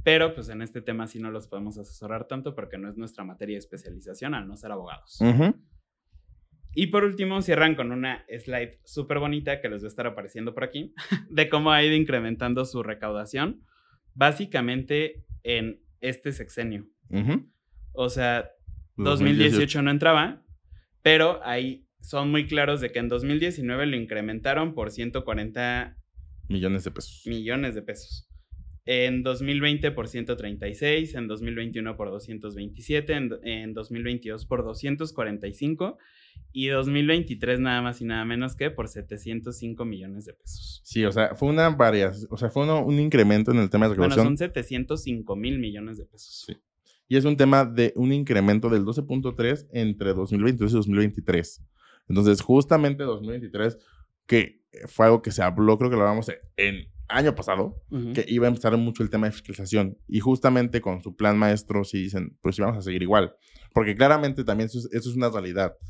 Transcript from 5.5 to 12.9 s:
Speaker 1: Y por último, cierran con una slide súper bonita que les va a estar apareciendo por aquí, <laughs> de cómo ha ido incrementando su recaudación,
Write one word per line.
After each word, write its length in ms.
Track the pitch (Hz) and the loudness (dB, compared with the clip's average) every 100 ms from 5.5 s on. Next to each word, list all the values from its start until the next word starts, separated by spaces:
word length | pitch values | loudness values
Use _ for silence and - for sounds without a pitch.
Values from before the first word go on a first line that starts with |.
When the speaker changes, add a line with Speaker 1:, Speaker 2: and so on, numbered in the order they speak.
| - _ _ _ _ _ - _ - _ _ - | 2 _ _ _ _ _ -20 _ -20 _ _ -10
Speaker 1:
Y 120 | - 190 | -4 0
por 180 | 202 | 2
último, 380 | 202 190 190 196 | 2 0 -2 -2
cierran 320 | 180 156 160 | 0 4 4
con 180 | 147 120 | 2 -4
una 320 | 127 131 123 - 117 | -4 -6 -8 -12 -14
slide 380 | 117 123 120 - | -8 -6 -8 -12
súper 340 | - - 139 143 | -14 -10 -4 -4
bonita 420 | 143 147 147 139 | -2 -4 -4 -6
que 80 | 117 | -6
les 140 | 104 | -8
va 40 | 104 | -10
a 20 | |
estar 180 | - 120 | -8 -8
apareciendo 480 | 113 98 117 113 | -8 -12 -10 -10
por 100 | - | -8
aquí, 300 | 127 143 160 - | -8 -8 -12 -12
<laughs> 320 | - 190 - | -6 -6 -2
de 200 | 151 156 | 0 2
cómo 200 | 156 156 | 2 4
ha 140 | 151 | 4
ido 100 | 151 | 4
incrementando 680 | 156 151 127 113 117 120 123 | 4 2 0 -2 -4 -2 -2
su 180 | 127 123 | -4 -6
recaudación, 840 | 107 | -8